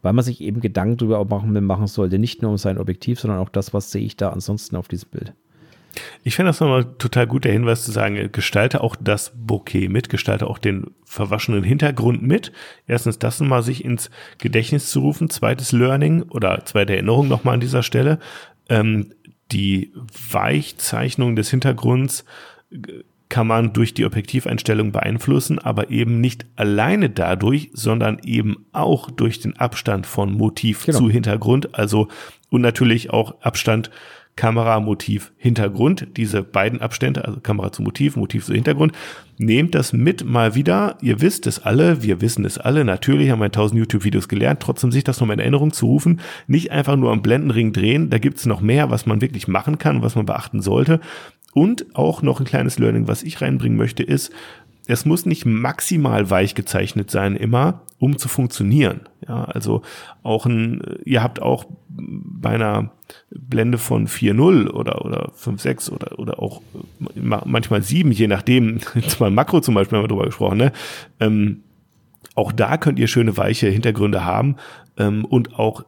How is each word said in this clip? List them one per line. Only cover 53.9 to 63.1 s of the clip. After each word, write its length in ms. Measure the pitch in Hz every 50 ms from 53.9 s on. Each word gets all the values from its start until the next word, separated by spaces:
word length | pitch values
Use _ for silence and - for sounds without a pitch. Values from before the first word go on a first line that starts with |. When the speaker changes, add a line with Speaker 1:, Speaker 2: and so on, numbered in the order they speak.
| 117 - 127
Speaker 2:
ist, 280 | - 143 139 - - - - - - - - - _ _ _ _
es 200 | - 120 120 -
muss 200 | 139 160 170 -
nicht 180 | 175 165 - -
maximal 840 | 120 113 110 120 131 139 - - - 185 165 147 131 113 107 104 92
weich 240 | 95 92 98 101 -
gezeichnet 560 | - 101 - - 95 95 95 - 107 98 -
sein 260 | - 95 98 98 98
immer, 460 | - 107 107 117 120 139 170 180 - - - _
um 220 | _ - 135 147 -
zu 80 | - 123
funktionieren. 720 | - - 127 120 - - - 98 120 151 139 98 - - - - _ _ -
Ja, 180 | - 110 113 -
also 360 | - - 120 110 110 110 113 - - - - - - - _
auch 240 | _ 117 110 110 -
ein, 360 | 123 120 113 113 117 120 - - - - - -
ihr 200 | - 135 117 113
habt 180 | 123 - -
auch 240 | - - 127 - - - - - _ _
bei 600 | - - - - - - - - - - - 110
einer 400 | 110 113 113 104 104 107 107 107 _ _ - _